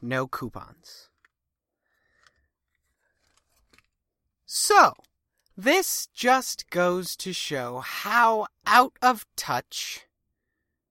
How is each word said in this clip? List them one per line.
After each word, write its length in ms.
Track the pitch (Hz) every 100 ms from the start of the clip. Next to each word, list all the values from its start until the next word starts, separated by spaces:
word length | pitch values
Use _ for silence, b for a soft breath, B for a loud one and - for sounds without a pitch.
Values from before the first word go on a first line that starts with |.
no 240 | 117 131 131
coupons. 840 | - 123 - 110 _ - - - _ _ _ _ _ _ _ _ _ _ _ _ _ _ _ _ _ _ _ _ _ _ _ _ _ _ _ _ _ _ _ _ _
So, 520 | - - - 415 269 - _ _ _ _ _ -
this 520 | 208 370 359 - - -
just 520 | 240 262 - - -
goes 440 | 175 180 180 175 -
to 140 | 185
show 520 | 175 - 143 123 123 131
how 640 | - 202 226 226 220 202 _ -
out 280 | 226 254 -
of 280 | 254 233 - -
touch 720 | - 127 - - - - - _ _ _ _ _ _ _ _